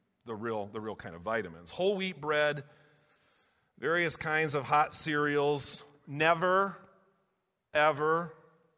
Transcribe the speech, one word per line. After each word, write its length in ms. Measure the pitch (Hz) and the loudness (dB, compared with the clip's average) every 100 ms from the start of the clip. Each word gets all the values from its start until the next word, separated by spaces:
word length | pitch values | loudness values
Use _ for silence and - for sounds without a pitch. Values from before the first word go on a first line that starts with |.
| _ _ 117 | _ _ -12
the 80 | 110 | -8
real, 340 | 117 110 101 | -4 -4 -6
the 80 | 110 | -8
real 160 | 107 98 | -10 -10
kind 200 | 95 85 | -12 -8
of 60 | |
vitamins. 500 | 90 113 95 82 87 | -2 -2 -2 -10 -14
Whole 260 | - 185 202 | -2 0 0
wheat 240 | 190 180 | -4 -6
bread, 420 | 147 151 151 147 135 - _ _ _ _ _ _ _ _ _ _ | -2 2 2 0 -8 -20 _ _ _ _ _ _ _ _ _ _
various 360 | 156 170 170 - | 0 0 0 -2
kinds 380 | 165 156 160 | -2 0 0
of 120 | 143 123 | -2 2
hot 280 | 147 151 | 2 2
cereals, 880 | - 160 147 147 147 143 147 135 - - _ - | 0 -2 0 2 2 2 0 -4 -12 -16 _ -12
never, 720 | 143 156 170 180 185 196 - - _ _ _ _ _ _ _ _ | 2 4 4 4 4 2 -4 -18 _ _ _ _ _ _ _ _
ever 600 | 151 151 143 151 165 170 - - _ _ | 4 4 4 2 2 -2 -12 -20 _ _